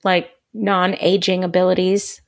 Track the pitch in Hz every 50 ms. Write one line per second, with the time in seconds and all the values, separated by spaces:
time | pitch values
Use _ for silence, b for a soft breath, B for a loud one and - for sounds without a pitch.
0 | - 196 180 175 170 - - _ _ _ - 214 208 202 196 185 180 196 190 -
1 | - 170 190 196 - 190 185 180 185 170 170 180 185 185 185 185 185 185 196 202
2 | - - - - _